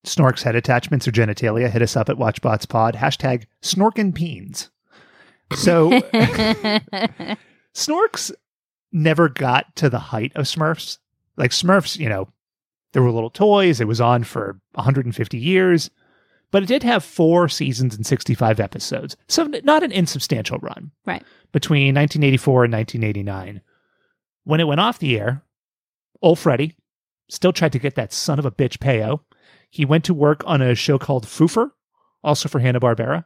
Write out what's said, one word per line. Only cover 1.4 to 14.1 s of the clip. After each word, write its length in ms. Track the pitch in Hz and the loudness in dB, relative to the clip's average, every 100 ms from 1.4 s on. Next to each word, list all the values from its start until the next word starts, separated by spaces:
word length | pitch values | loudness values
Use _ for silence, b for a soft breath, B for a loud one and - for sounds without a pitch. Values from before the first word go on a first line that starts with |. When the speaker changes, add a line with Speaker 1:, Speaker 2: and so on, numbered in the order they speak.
| 117 110 123 | -2 0 0
Speaker 1:
hit 120 | 110 | 0
us 120 | 117 - | 0 0
up 120 | 107 | -2
at 80 | - | -2
WatchBotsPod, 760 | 113 - 127 107 - 117 113 | -2 -2 -2 -2 -2 0 0
hashtag 500 | 110 139 - 135 123 107 _ | 0 -2 -2 -2 -4 -6 _
Snorkinpeens. 1080 | - 185 214 220 202 151 170 107 95 - - _ _ b b b b b b | -6 0 0 2 -4 -2 -6 -8 -14 -14 -16 _ _ b b b b b b
So, 360 | - 185 170 160 | 0 2 4 4
<laughs> 200 | - - | 2 0
Speaker 2:
<laughs> 1600 | 226 - - 220 220 220 214 - 196 226 - 180 208 _ _ _ | 0 0 0 -2 -2 -2 -4 -4 -6 -6 -8 -12 -12 _ _ _
Speaker 1:
Snorks 580 | - - 320 440 - - - _ _ _ _ _ | -10 -4 0 -2 -2 -10 -12 _ _ _ _ _
never 360 | 165 156 156 165 | 0 2 4 2
got 460 | 127 131 127 - - | 2 0 0 -2 0
to 120 | 147 | 0
the 100 | 113 | 0
height 340 | - 113 131 | -6 -6 -4
of 120 | - 135 | -4 -4
Smurfs. 520 | 165 156 156 - - _ _ _ - | -2 -2 -2 -8 -16 _ _ _ -2
Like, 140 | 127 | -2
Smurfs, 460 | - 175 190 - - | 0 4 2 2 -6
you 100 | 127 | -6
know, 200 | 98 95 _ _ _ _ _ _ | -4 -8 _ _ _ _ _ _
there 100 | - | 2
were 80 | 123 | 2
little 200 | 117 113 | 2 -4
toys. 500 | - 208 202 185 123 | 0 4 6 4 2
It 60 | 110 | 0
was 120 | 113 | 2
on 240 | 120 | 2